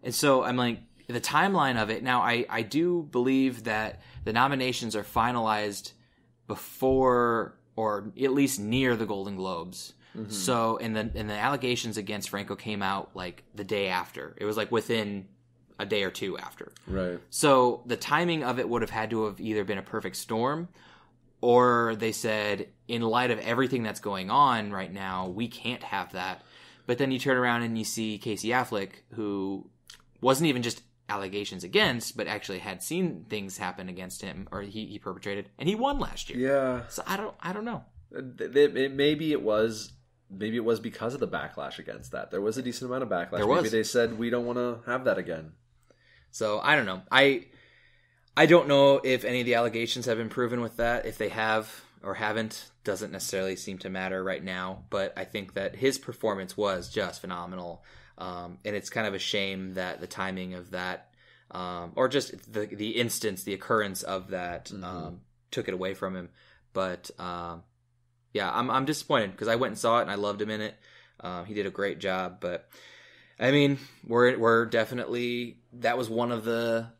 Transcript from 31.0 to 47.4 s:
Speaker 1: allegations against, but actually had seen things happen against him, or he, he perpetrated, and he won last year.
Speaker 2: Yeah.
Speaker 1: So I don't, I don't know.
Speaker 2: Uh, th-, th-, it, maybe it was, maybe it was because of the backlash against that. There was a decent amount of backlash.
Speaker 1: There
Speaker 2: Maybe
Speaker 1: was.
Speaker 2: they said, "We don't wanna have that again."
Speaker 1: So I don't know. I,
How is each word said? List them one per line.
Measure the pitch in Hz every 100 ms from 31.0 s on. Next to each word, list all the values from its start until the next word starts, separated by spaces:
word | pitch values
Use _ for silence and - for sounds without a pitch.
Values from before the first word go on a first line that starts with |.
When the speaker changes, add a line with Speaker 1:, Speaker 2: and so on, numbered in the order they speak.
| _
Speaker 1:
allegations | 104 98 101 104 92
against, | 92 185 202 120 107 -
but | 90
actually | 104 - 92
had | 104 92
seen | - 165 180 101 87
things | 107 98 -
happen | 92 90 92
against | 90 90 -
him, | 98 82 98
or | 95
he, | 101 104 110
he | 104
perpetrated, | - 92 101 101 98 -
and | 147
he | 214
won | 262 277
last | 151 - -
year. | 123
Speaker 2:
Yeah. | 131 139 131 123 117
Speaker 1:
So | - -
I | 196
don't, | 214 -
I | 170
don't | 196 226
know. | 196 - - - -
Speaker 2:
Uh, | 131 -
th-, | -
th-, | 131 147 -
it, | 135
maybe | 135 143 151 156
it | 147
was, | 139 110 113 110 - - _ _ _
maybe | 98 104 117
it | 113
was | 113
because | 110 - 113
of | 131
the | 104
backlash | 82 71 - 69 -
against | - 55 -
that. | 65 -
There | -
was | 101 113
a |
decent | 123 117 127
amount | 127
of | 123
backlash. | 92 85 87
Speaker 1:
There | 104
Speaker 2:
Maybe | 156
Speaker 1:
was. | 127
Speaker 2:
they | 110
said, | 107 123 117 110
"We | 117
don't | 120 120
wanna | 120 123 117 -
have | 123 127
that | 95
again." | 85 80 78 - _ _ _ _ _ _ _
Speaker 1:
So | - 110 104
I | - 151
don't | 107
know. | 92 -
I, | 127 139 131